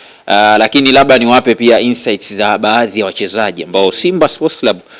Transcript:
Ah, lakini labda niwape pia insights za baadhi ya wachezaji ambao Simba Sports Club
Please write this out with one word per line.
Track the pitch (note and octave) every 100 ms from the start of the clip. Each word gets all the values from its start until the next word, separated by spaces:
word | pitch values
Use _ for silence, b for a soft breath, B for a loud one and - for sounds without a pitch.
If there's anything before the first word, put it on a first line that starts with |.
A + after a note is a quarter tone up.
| B B B
Ah, | G2+ G#2+ G#2+
lakini | A2 C#3+ C3+
labda | C3+ C#3 C3
niwape | A#2 B2 A#2+
pia | A2+ A#2 A2
insights | A#2+ A#2 A#2+ G2+ -
za | G2+ G#2 G#2
baadhi | G#2+ A#2 A2+ G#2
ya | G2
wachezaji | F2 G2 G2+ G#2 F2
ambao | D#2+ F#2+ F#2+
Simba | - F3 F#3 D3
Sports | - D#3 -
Club | A#2+ F2+ -